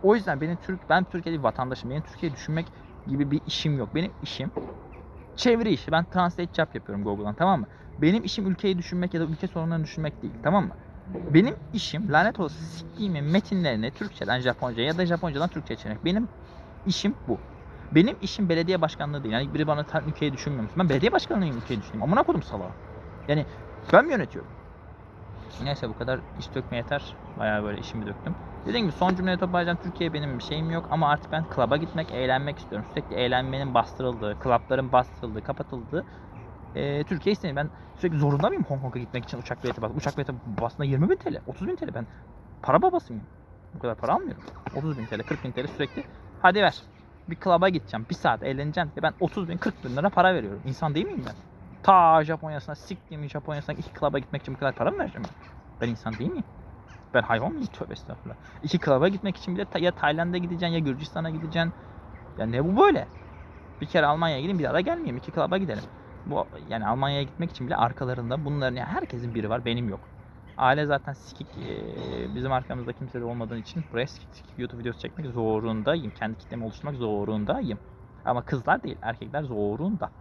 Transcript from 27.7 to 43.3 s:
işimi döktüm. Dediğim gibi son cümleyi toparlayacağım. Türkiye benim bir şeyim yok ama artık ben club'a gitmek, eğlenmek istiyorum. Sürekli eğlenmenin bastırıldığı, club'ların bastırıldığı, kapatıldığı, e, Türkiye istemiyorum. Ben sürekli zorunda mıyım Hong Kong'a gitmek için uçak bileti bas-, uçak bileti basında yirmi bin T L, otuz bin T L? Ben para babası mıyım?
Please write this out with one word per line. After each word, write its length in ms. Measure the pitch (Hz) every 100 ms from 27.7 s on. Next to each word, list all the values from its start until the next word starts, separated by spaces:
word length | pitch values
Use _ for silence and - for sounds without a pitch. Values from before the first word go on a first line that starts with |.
| 104
işimi 260 | - 113 107
döktüm. 300 | 101 - 175 - - -
Dediğim 200 | 233 202
gibi 120 | -
son 180 | 180 185
cümleyi 220 | 185 180
toparlayacağım. 400 | 185 180 175 175
Türkiye 300 | 180 - 170
benim 260 | 156 147 123
bir 40 |
şeyim 280 | - 151 160
yok 160 | 165 170
ama 180 | 160 151
artık 220 | 147 -
ben 140 | 156 160 -
club'a 220 | 117 147
gitmek, 340 | 160 160 160
eğlenmek 460 | 123 127 127 143 143
istiyorum. 300 | - 104 -
Sürekli 260 | - - 92
eğlenmenin 580 | 123 123 131 135 139
bastırıldığı, 640 | 123 - - 127 120 107 104
club'ların 480 | 131 120 - 131 131
bastırıldığı, 520 | 127 127 - 120 107
kapatıldığı, 600 | - 139 147 127 113 160 185 - - - - - - 139
e, 280 | 143 143
Türkiye 300 | 147 170 190
istemiyorum. 380 | 208 180 139 151
Ben 280 | - - -
sürekli 180 | 180 156
zorunda 300 | 147 143 196
mıyım 160 | 392
Hong 180 | - 135
Kong'a 180 | 131 123
gitmek 240 | 120 127
için 140 | 117 123
uçak 260 | 117 120
bileti 180 | 127 123
bas-, 140 | 110 123
uçak 220 | 143 147
bileti 160 | 139 127 120 104
basında 240 | 117 - 143
yirmi 240 | 135 180
bin 60 | 381
T 180 | -
L, 80 | - -
otuz 200 | - 202
bin 80 | 359
T 120 | 320
L? 60 |
Ben 120 | - 117 - - - - -
para 200 | - 147
babası 320 | 370 359 -
mıyım? 140 | - -